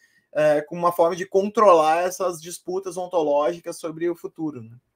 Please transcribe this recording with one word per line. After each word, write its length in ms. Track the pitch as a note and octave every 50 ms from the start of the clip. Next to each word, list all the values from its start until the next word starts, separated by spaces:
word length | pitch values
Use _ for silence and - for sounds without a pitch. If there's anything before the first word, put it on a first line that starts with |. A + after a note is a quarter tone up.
| _ _ _ _ _ _ -
é, 280 | D3 D3+ D3+ D3 D3
com 140 | D3 - E3
uma 160 | F3 E3+ F3
forma 240 | E3+ - E3+ E3 F#3
de 100 | E3+ F#3
controlar 760 | - - G3 F#3+ G#3 G#3 A#3 G#3+ G3+ F3 D#3+ D#3 D#3 D#3+ E3+ F3+
essas 380 | F#3 F3+ - G3 F3+ F3+ D#3+
disputas 560 | D#3 F3 F3 - - - F3+ F#3+ G3 F#3+ E3+ F3+
ontológicas 800 | F3+ F3 F#3 F3 D#3 D3 C#3+ C#3+ D3 E3 F3 E3+ - E3+ E3 -
sobre 320 | - E3 D#3+ D#3+ E3 F3
o 60 | E3+
futuro, 460 | - - G3 - - D#3+ D#3 D3 B2
né? 140 | A2+ A2 A#2 B2 _ _ _